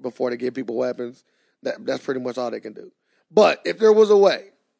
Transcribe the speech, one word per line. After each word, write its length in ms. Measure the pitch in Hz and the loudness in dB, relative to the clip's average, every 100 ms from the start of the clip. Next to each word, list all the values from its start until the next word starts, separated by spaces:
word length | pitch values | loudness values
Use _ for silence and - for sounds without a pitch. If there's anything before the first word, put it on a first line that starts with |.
before 300 | 127 - 131 | -12 -6 -4
they 60 | 120 | -4
give 160 | 127 | -6
people 200 | 123 117 | -6 -6
weapons. 480 | 117 127 123 120 131 _ _ _ _ | -4 -4 -6 -10 -14 _ _ _ _
That, 220 | 131 - 123 | -10 -8 -6
that's 160 | 131 | -6
pretty 160 | - 131 | -6 -6
much 160 | 127 120 | -6 -6
all 120 | 123 | -8
they 100 | 107 | -8
can 120 | 107 | -12
do. 180 | 107 - _ _ _ _ | -18 -20 _ _ _ _
But 300 | 165 185 147 | 2 2 2
if 140 | - - | -6 0
there 140 | 220 | 4
was 180 | 214 214 | 6 6
a 60 | 208 | 6
way 300 | 196 139 - _ _ _ | 4 2 -6 _ _ _